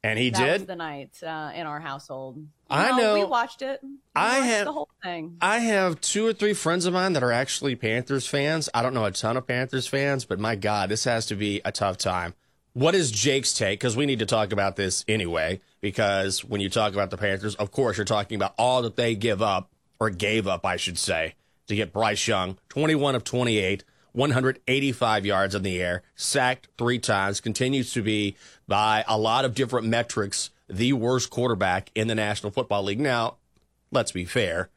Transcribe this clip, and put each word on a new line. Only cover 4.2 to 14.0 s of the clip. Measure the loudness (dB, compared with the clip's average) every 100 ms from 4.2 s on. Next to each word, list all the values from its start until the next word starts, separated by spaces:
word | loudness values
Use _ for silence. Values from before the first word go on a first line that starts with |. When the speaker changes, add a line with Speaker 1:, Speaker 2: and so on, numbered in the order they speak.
| 2 2
Speaker 2:
watched | 2
Speaker 1:
have, | 2 0
Speaker 2:
the |
whole | -4 -8 _
thing. | -8 -8 -10 -2
Speaker 1:
I | 0 2
have | 2 2 2 0
two | -2 0 0
or |
three | 2 0
friends | 2 2 2 2
of |
mine | 2 2
that | 2
are | 2
actually | 2 0 -2 -2 -2
Panthers | 0 -2 0 -2 0
fans. | 0 0 0 0 0
I |
don't | 0
know | 0 0
a |
ton | 0 -2 -2
of | -2
Panthers | -4 -2 -4 -2
fans, | 0 0 -2
but | -2 -2
my | -2 0
God, | 0 0 0
this | 0 0
has | 0 -2
to | -2
be | -2 -2 -4
a |
tough | -2 -2 0
time. | -2 -2 -4 -10 _ _ _
What | 0 2
is | 4 0
Jake's | 0 2 2 0
take? | 0 0 0
'Cause | -2
we | 0